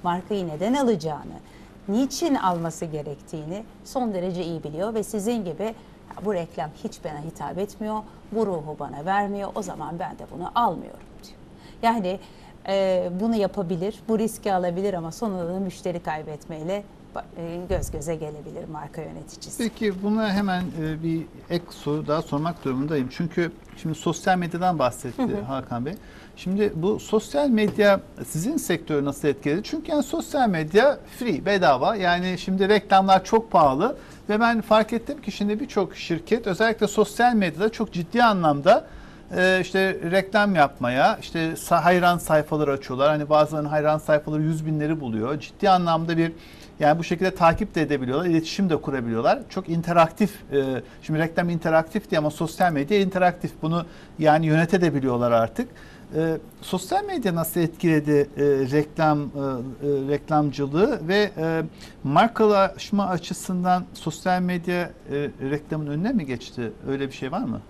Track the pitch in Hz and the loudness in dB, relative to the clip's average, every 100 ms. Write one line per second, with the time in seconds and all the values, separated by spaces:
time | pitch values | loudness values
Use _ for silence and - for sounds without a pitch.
0 | 180 175 175 208 175 151 196 269 262 208 | -2 -4 -4 -4 -4 -4 0 2 2 2
1 | 160 143 - 160 - - - - - 208 | -2 -8 -12 -16 -18 -20 -20 -16 -4 0
2 | 269 - 330 269 185 175 165 160 170 151 | 0 -2 0 0 0 0 -4 -6 -8 -8
3 | 147 143 - 160 151 190 220 - - 269 | -8 -12 -12 -12 -10 -10 -12 -20 -8 -4
4 | 247 185 180 175 170 160 151 151 202 226 | -2 -2 -4 -4 -6 -6 -8 -6 -4 -4
5 | 202 220 196 240 180 147 208 226 - - | -4 -4 -2 -4 -4 -6 -6 -8 -18 -20
6 | - - 185 190 165 - 156 - - - | -20 -8 -4 -4 -4 -8 -10 -8 -12 -10
7 | 170 151 156 - 143 165 202 - 214 214 | -12 -10 -12 -10 -10 -6 -8 -6 -6 -6
8 | 214 - - 208 208 175 151 151 139 139 | -8 -20 -8 -2 -2 -2 -8 -10 -10 -8
9 | 160 196 202 202 202 - 180 160 151 170 | -2 0 0 -4 -6 -8 -8 -8 -8 -6
10 | 175 - - - 175 240 233 165 - - | -8 -10 -14 -10 -4 0 0 -2 -10 -16
11 | - - - - - - - - 233 233 | -20 -20 -20 -20 -20 -20 -20 -2 0 0
12 | 180 190 - - - - - 196 190 185 | -2 -4 -10 -20 -20 -16 -2 0 2 2
13 | 180 180 220 226 190 202 175 180 190 - | 0 -2 0 0 0 -2 -4 -2 -4 -6
14 | - 220 220 - 214 185 180 175 202 180 | -2 0 0 -2 -2 0 0 -2 -4 -4
15 | 165 160 233 185 170 190 190 - 185 175 | -8 -6 -6 -4 -4 -4 -6 -6 -6 -6
16 | 170 156 156 147 - 160 156 202 202 - | -6 -8 -10 -14 -12 -10 -6 -6 -8 -20
17 | - - - - 170 170 180 185 139 160 | -14 -14 -14 -12 -10 -10 -4 -4 -4 -8
18 | 147 160 156 151 147 156 170 156 147 - | -6 -6 -8 -12 -14 -14 -12 -12 -12 -12
19 | 156 160 156 - - - 233 214 220 185 | -12 -14 -16 -18 -16 -6 -6 -2 -4 -2
20 | 202 214 220 190 202 180 180 160 156 156 | -2 0 0 0 0 -2 -4 -6 -6 -4
21 | 165 165 - - - 175 170 - - 151 | -4 -4 -6 -16 -6 -6 -6 -10 -4 -4
22 | 147 151 160 143 160 170 135 127 147 156 | 0 -2 -2 -4 -4 -4 -4 -2 -2 -2
23 | 131 - 170 - 170 - - - 165 151 | -4 -4 -4 -2 -2 -4 -20 -8 -6 -4
24 | - 151 - 185 170 170 185 160 127 - | -4 -2 0 0 0 -2 0 2 0 0
25 | 127 117 247 - 113 135 - 120 127 202 | -10 -4 -2 -2 -4 -8 -6 -6 -6 -8
26 | - - - - 180 196 208 160 180 214 | -16 -20 -20 -10 -4 0 0 0 -2 -2
27 | - 214 214 285 294 220 208 - 208 196 | 0 -2 0 0 2 4 2 4 4 4
28 | - - - 151 190 311 - 170 - 147 | 0 -14 -8 -4 -2 -2 -2 -4 0 0
29 | 143 139 147 135 151 147 - 311 311 302 | 0 0 -2 0 0 -2 -2 -8 -2 -2
30 | - 330 - 294 240 170 156 190 262 262 | 0 -4 -4 0 2 2 4 6 6 2
31 | - - 240 147 - 202 175 127 156 214 | -6 -6 -2 -2 0 4 6 4 2 0
32 | 180 175 185 180 - 190 190 214 202 196 | 0 0 0 -4 -2 0 4 4 6 4
33 | 190 190 185 226 226 185 147 131 220 294 | 6 4 6 2 4 6 6 4 0 -2
34 | - - - 214 233 226 - 220 214 233 | -12 -16 -2 2 2 2 4 4 4 -2
35 | 233 294 - - 202 214 277 - 226 - | -4 -8 -8 -4 -2 -2 -2 -2 -2 -4
36 | - 165 - 233 214 180 226 220 208 - | -4 -4 0 -2 0 2 2 2 0 2
37 | 202 - 240 233 185 147 214 220 220 175 | 0 4 4 4 2 0 -2 0 -4 -4
38 | 165 233 240 196 165 143 139 247 - - | -2 4 4 6 2 4 6 4 4 -18
39 | - - - 180 185 185 175 190 190 185 | -18 -20 -8 2 4 4 2 2 0 0
40 | 170 185 190 214 208 180 139 - 123 127 | 0 0 2 2 2 4 4 4 -2 4
41 | 170 214 - 165 160 160 - 170 165 180 | 4 2 -4 -2 -2 -4 2 4 6 6
42 | 175 175 170 156 151 156 147 139 - 127 | 4 2 2 2 2 2 4 2 -2 2
43 | 143 151 147 151 151 156 147 151 151 151 | 2 2 4 4 4 2 0 0 2 0
44 | - 151 151 151 156 160 156 156 147 160 | 2 2 2 -2 0 -2 -2 -2 0 -2
45 | 131 110 113 151 - - 196 185 170 165 | -2 -2 -2 -4 -8 -2 4 4 4 0
46 | 165 165 165 165 - - - - 147 160 | 0 0 0 -2 -18 -20 -20 0 4 4
47 | 165 170 185 185 165 160 208 - 147 143 | 0 0 0 4 4 4 -2 0 0 0
48 | 123 135 180 160 160 - 196 147 151 135 | 0 0 2 2 0 -2 0 0 -2 -4
49 | 117 113 139 240 - - 185 165 165 170 | -2 0 2 2 -2 -10 -4 -4 2 4
50 | 160 - 208 - - 139 135 131 - - | 4 4 -2 -2 -2 -2 0 -4 -8 -18
51 | - 156 160 160 175 170 165 160 160 214 | -4 0 0 0 -2 -2 2 2 2 -6
52 | - 175 151 143 160 - 180 147 143 208 | -2 0 0 -2 -6 0 0 2 2 2
53 | 196 190 180 175 156 - 160 170 170 - | 2 2 2 2 -8 -4 -2 -2 -4 -14
54 | - - 156 151 160 160 165 202 175 139 | -20 0 4 4 4 4 4 4 4 2
55 | 131 120 120 117 113 - 254 - - - | 0 2 4 4 4 -2 -8 -8 -20 -20
56 | - 156 165 160 - - - 185 - 381 | -8 -2 -2 -2 -8 -20 -8 -6 -2 -2
57 | 415 359 208 170 160 180 160 - 170 156 | -2 -2 -2 -2 -2 0 -2 0 2 2
58 | 147 147 143 - 143 135 135 147 151 - | 4 2 2 2 2 4 2 2 0 0
59 | 156 147 143 143 139 127 131 127 143 143 | 2 2 -2 -4 -4 -4 -8 -6 -2 -2
60 | 135 143 147 156 147 127 143 147 226 226 | 0 -4 0 0 2 -2 -2 2 2 0
61 | 156 196 208 175 160 160 160 - - - | 0 0 0 -2 -2 -2 -4 -10 -20 -10
62 | 131 151 226 - 214 208 190 196 - 202 | 0 4 4 4 4 6 4 0 -4 -2
63 | 196 180 - 185 - 180 180 180 180 - | 0 -2 -4 -10 -6 -2 2 0 0 -8
64 | - - 190 180 180 180 170 180 170 - | -10 -6 -2 0 0 -2 -2 -2 -4 -8
65 | - 143 143 139 135 147 - 156 151 147 | -6 -4 -4 -6 -4 -4 -4 -6 -4 -2
66 | 202 254 143 120 - - 113 - - 135 | 0 -2 -2 -6 -8 -8 -8 -8 -6 -4
67 | 139 - 131 165 233 107 - | -4 -6 -6 -6 -6 -8 -10